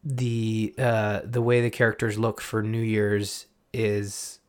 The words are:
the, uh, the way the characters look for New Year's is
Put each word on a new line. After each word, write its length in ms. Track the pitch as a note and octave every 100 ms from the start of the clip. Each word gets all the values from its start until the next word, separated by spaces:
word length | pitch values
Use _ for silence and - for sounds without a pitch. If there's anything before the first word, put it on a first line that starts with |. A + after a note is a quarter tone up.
the, 680 | D#3 B2+ B2 A#2 A2 A2 G#2+ -
uh, 420 | B2+ A2+ G#2 G#2
the 180 | - A#2+
way 180 | A#2 A#2+
the 100 | A#2+
characters 480 | - A#2 A2 A#2 G#2
look 220 | A2+ G#2
for 220 | - A2
New 180 | G#2+ A2+
Year's 640 | A2+ A2 G#2 G#2 G2+ - - _ _
is 640 | B2+ A2 G#2 G2+ - - -